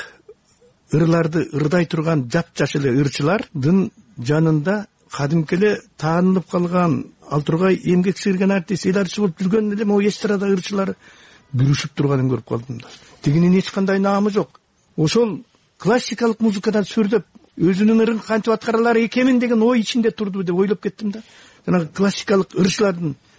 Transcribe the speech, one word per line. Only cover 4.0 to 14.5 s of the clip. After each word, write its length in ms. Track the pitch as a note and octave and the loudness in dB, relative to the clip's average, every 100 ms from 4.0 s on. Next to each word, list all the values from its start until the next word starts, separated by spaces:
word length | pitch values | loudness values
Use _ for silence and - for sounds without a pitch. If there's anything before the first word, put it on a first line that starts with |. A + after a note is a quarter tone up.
| _ - | _ -8
жанында 680 | A#2+ D3+ D#3+ D#3 D#3 G#3 G3+ _ _ | -2 2 2 2 0 -4 -6 _ _
кадимки 440 | - C#3 E3+ D3+ | -6 -2 -2 0
эле 260 | F3 G#3 F#3+ - - | 2 2 0 -6 -6
таанылып 500 | D#3 E3+ F#3 F#3 - | -2 2 2 2 -2
калган, 640 | F3+ F3 F3+ E3+ A#2+ - _ - | -4 0 0 2 0 -4 _ -6
ал 120 | D3 | -4
тургай 340 | D3 D#3+ F#3+ F3+ | -2 0 2 0
эмгек 340 | D#3 F3+ F#3 - | 2 2 2 -2
сіңірген 340 | G#3 F#3 G3 | -2 0 0
артист, 320 | G3 E3+ F#3+ F#3+ | 0 -2 -2 0
эл 120 | G3 | 0
артист 200 | F3+ - | -2 -2
болуп 220 | G3+ - | -2 -2
жүргөн 320 | F#3 A3 G#3+ | 0 0 0
эле 100 | G#3 | -2
могу 180 | G#3 G#3 G3+ | 0 2 2
эстрада 400 | - G#3 G3+ G3+ | 0 -2 0 0
ырчылары 440 | F#3+ - G3+ F#3+ - - - - - _ | 0 -2 -4 -4 -8 -16 -20 -20 -20 _
бүрүшүп 400 | B2 C3+ C#3 D3 | 0 2 0 -2
турганын 360 | - C#3+ C#3 C3 | -2 0 0 0
көрүп 160 | A#2+ - | -2 -4
калдым 300 | A#2+ A#2+ A#2 | -8 -8 -14
да. 100 | - - - - | -16 -20 -20 -6
Тигинин 320 | D3 D#3 F3 F#3+ | 0 2 4 2
эч 120 | - | 0
кандай 280 | G3+ G3 G3 | -2 0 0
наамы 320 | G3 G3 G#3 | 0 0 0
жок. 300 | G3+ - | -2 -4